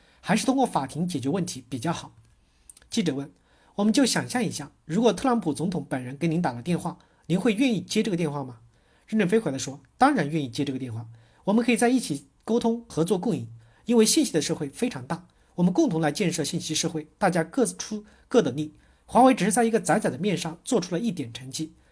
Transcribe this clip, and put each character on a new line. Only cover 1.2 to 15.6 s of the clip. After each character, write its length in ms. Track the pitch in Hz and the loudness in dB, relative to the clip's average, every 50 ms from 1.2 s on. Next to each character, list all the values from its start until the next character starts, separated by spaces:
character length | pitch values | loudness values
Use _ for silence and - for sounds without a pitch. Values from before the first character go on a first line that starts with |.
| 117 135 | -2 -2
问 160 | 165 196 170 | -2 -2 -2
题 180 | 170 - 127 - _ | -4 -6 -12 -10 _
比 80 | 135 | -10
较 160 | 120 120 170 160 | -6 -4 -4 -4
好。” 220 | - - - - - _ _ _ _ _ _ _ _ _ - _ - _ _ | -4 -8 -14 -20 -20 _ _ _ _ _ _ _ _ _ -20 _ -20 _ _
记 140 | - 233 185 | -2 0 0
者 100 | 160 131 | 0 -2
问 180 | 139 139 - - _ _ _ _ _ _ _ _ | -2 -8 -10 -16 _ _ _ _ _ _ _ _
：“我 80 | - 208 | 0 2
们 80 | 220 | 2
就 140 | 214 285 269 | 4 4 4
想 220 | - - 165 127 | 4 2 -2 -2
象 160 | 123 - 254 220 | -2 -2 -2 -2
一 60 | 160 | -2
下， 220 | 117 - 143 - - _ _ | -4 -8 -12 -12 -16 _ _
如 160 | - 156 214 | -4 -2 2
果 100 | 247 226 | 2 2
特 160 | 180 180 - | 2 2 0
朗 120 | 269 240 233 | 0 0 2
普 140 | 175 165 139 | 0 -2 -4
总 160 | - 151 208 | -2 -4 -4
统 160 | - 156 139 | -4 -6 -6
本 140 | - 147 131 | -6 -8 -8
人 160 | 127 123 139 | -8 -10 -8
给 100 | 143 170 | -4 -2
您 140 | 165 156 175 | 0 0 0
打 120 | 175 139 120 | 0 -2 -4
了 80 | 120 | -4
电 180 | 117 175 175 165 | -4 -2 -2 -2
话， 180 | - 170 180 - _ _ _ _ _ | -2 -6 -10 -10 _ _ _ _ _
您 120 | - 165 180 | -2 -2 2
会 140 | - 240 202 | 2 2 2
愿 200 | 202 285 262 226 | 2 2 2 0
意 80 | 165 | -2
接 200 | - - - 214 | -4 -2 -2 0
这 80 | 208 220 | 0 0
个 80 | 180 | -2
电 140 | 170 170 147 | -2 -2 -2
话 120 | 143 143 135 | -4 -6 -8
吗？” 160 | 127 117 - _ _ _ _ _ _ _ _ _ | -10 -14 -18 _ _ _ _ _ _ _ _ _
任 120 | - 220 220 | -2 0 0
正 80 | 202 | 2
非 100 | 175 214 | 4 2
回 140 | 226 220 151 | 2 4 2
答 60 | 131 | 2
说 240 | 135 - 139 131 - - _ _ _ | 2 0 -6 -10 -12 -18 _ _ _
：“当 160 | 247 285 294 | 4 6 6
然 120 | 214 147 | 4 0
愿 160 | 143 156 160 139 | 0 0 -2 -2
意 60 | 120 | -2
接 160 | 113 143 143 | -4 -4 -4
这 80 | 143 131 | -2 -4
个 60 | 127 | -6
电 120 | 131 123 | -6 -8
话， 160 | 110 113 113 - - - - _ _ _ _ | -8 -10 -10 -12 -18 -20 -20 _ _ _ _
我 100 | 185 208 | 0 2
们 100 | 233 240 | 2 4
可 80 | 247 | 2
以 60 | 240 | 2
在 120 | - 240 233 | 4 4 2
一 100 | 262 247 | 2 2
起 280 | - - 143 139 - _ _ _ _ | 0 -2 -6 -6 -6 _ _ _ _
沟 160 | - 220 240 | -2 0 2
通， 240 | 233 226 226 240 233 - | 2 0 0 -2 -6 -6
合 140 | - 147 165 | -2 -2 0
作 160 | 175 214 180 | 2 0 0
共 160 | 175 240 175 | 0 -2 -2
赢， 120 | 123 117 - - - - _ _ _ _ | -2 -4 -10 -14 -20 -20 _ _ _ _
因 120 | - 240 | 2 4
为 80 | 233 220 | 6 6
信 200 | 214 - 320 277 | 6 6 4 2
息 80 | - - | 2 0
的 80 | 156 | 0
社 140 | 143 - 160 | 0 0 -2
会 120 | - 151 135 | -4 -4 -8
非 200 | - - 240 247 | -4 -4 -4 -4
常 160 | - 139 123 | -4 -6 -8
大， 220 | - 170 160 - _ _ _ _ _ _ | -8 -8 -8 -8 _ _ _ _ _ _
我 80 | - | 0